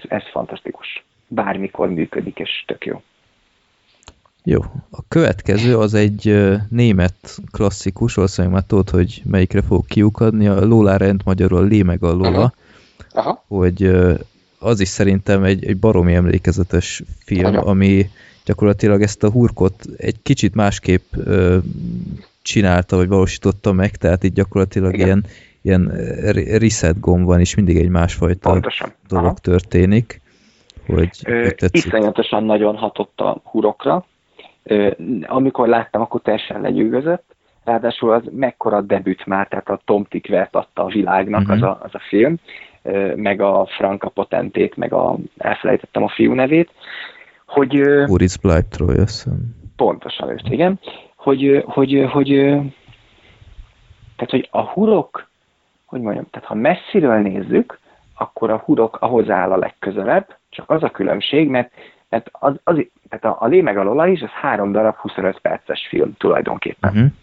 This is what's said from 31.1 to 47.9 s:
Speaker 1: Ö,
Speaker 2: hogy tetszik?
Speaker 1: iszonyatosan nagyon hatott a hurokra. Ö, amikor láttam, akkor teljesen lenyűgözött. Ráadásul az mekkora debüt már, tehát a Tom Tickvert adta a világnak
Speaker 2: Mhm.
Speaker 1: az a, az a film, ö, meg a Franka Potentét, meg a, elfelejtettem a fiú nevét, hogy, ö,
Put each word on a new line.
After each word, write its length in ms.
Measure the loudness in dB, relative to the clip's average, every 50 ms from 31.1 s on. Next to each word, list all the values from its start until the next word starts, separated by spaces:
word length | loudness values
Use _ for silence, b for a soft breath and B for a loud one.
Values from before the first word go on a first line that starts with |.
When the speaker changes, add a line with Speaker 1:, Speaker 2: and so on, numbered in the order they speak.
| -2 -6 -6
Speaker 1:
Ö, 180 | -2 0 0
Speaker 2:
hogy 120 | 0 0 -2
tetszik? 300 | -2 -2 0 0 0 0
Speaker 1:
iszonyatosan 600 | 0 0 0 0 0 0 -2 -2 -2 -2 -2 0
nagyon 320 | 0 0 2 2 0 0
hatott 440 | -2 -6 -6 -6 -6 -8 -8 _ -6
a 200 | -4 -4 -4 -6 _
hurokra. 600 | -8 -4 -2 0 -2 -2 -2 -2 -2 -2 -2 -4 _ _ _ _ B B B B B B B -6
Ö, 260 | -2 0 0 2 0 -2 -4 -6 -6 -6 -6
amikor 460 | -6 -4 -2 0 0 0 0 0 2 2
láttam, 320 | 2 0 0 -2 -4 -4
akkor 200 | -4 -4 -6 -6
teljesen 380 | -2 -2 -2 -2 -4 -8 -10 -6
lenyűgözött. 640 | -4 -4 -2 0 0 0 0 -2 -2 -2 -4 -4 _ _ _ _ _ _ _ _ -4
Ráadásul 480 | -2 -2 -2 -2 -4 -4 -2 0 2
az 100 | 2 2 0 -4
mekkora 500 | -8 -4 -4 -4 -4 -4 -4 -2 0 0
debüt 460 | 0 0 -2 -2 -2 -2 -6 -6 -4
már, 220 | -4 -4 -4 -4 -4
tehát 200 | -8 -10 -6 -6
a 120 | -6 -6 -2
Tom 200 | 0 0 0 -2
Tickvert 500 | -4 -8 -10 -6 -2 -2 -2 -2 -2 -4
adta 300 | -6 -6 _ -6 -6 -6
a 40 | -4
világnak 540 | -2 -2 -2 0 0 0 0 0 0 0
Speaker 2:
Mhm. 80 | 0 0
Speaker 1:
az 100 | 0 0
a, 160 | 0 0 -2 -4
az 80 | -10 -14 -16
a 60 | -16 -8 -2
film, 280 | 2 2 2 2 0 -4 B B B B B B B B
ö, 320 | B -4 -2 -2 -2 -2 -4
meg 240 | -4 -2 -2 -2 0
a 280 | 2 2 2 2 0 -2 -4
Franka 320 | -4 -2 -2 -2 -4 -8 -8
Potentét, 680 | -6 -6 -6 -4 -4 -4 -4 -4 -2 -2 -2 -2 -2
meg 160 | -6 -6 -2
a, 240 | -2 0 0 0 -2 -4 -8 -12 _ -8
elfelejtettem 640 | -6 -6 -6 -4 -2 -2 -2 -2 -2 -4 -4 -4
a 60 | -4 -2
fiú 240 | 0 0 0 2
nevét, 380 | 2 0 0 2 2 2 0 0 _ B B B B B B B B B B B B B B
hogy, 300 | B -2 0 0 2 2
ö, 300 | 2 4 4